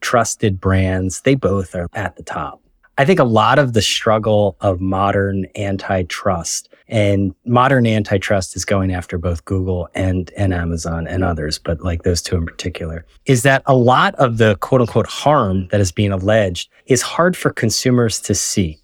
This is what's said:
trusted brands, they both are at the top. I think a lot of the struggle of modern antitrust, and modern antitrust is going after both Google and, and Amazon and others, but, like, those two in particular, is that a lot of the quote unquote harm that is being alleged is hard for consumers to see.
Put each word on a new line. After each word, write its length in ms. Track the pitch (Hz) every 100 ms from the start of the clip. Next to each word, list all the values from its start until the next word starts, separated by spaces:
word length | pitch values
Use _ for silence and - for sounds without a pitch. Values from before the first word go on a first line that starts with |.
trusted 580 | - 123 110 - 110 95
brands, 640 | 95 95 92 92 95 -
they 120 | -
both 400 | 139 120 98 92
are 140 | 90 85
at 240 | - 95 -
the 60 |
top. 400 | 82 - 73 - _ _ _ -
I 80 |
think 140 | 139 175
a 40 |
lot 340 | 127 110 107 139
of 140 | 131
the 80 | 113
struggle 720 | - - 113 110 110 104 101 -
of 200 | 101 90
modern 680 | 95 95 98 101 98 98 92 -
antitrust, 1120 | 101 98 - 98 87 - 101 87 82 - - _ _
and 480 | 113 101 101 98 - -
modern 400 | 120 131 131 117
antitrust 680 | 107 101 101 - 101 92
is 100 | 95
going 280 | - 101 92
after 260 | 90 - 78
both 260 | 87 85 -
Google 420 | 95 92 90 82
and, 360 | - 92 92 90 -
and 160 | 98
Amazon 520 | 87 82 82 85 82 82
and 180 | 95
others, 340 | 90 78 76 -
but, 220 | - 82
like, 220 | 92 85
those 180 | 92 85
two 140 | - 87
in 100 | 82
particular, 580 | - 87 85 82 82 - _ -
is 160 | 127
that 200 | 139 135 -
a 80 |
lot 400 | 131 120 135 190 196
of 220 | 131 113
the 160 | 110 101
quote 240 | - 131
unquote 240 | 117 117 92
harm 600 | - 143 151 104 95 90
that 100 | 104
is 100 | 95
being 220 | - 104
alleged 580 | 95 95 110 98 87 - _ -
is 160 | 127
hard 340 | - - 175 180
for 140 | 147
consumers 720 | - 117 - 127 123 117 -
to 140 | -
see. 440 | 95 - - 85 78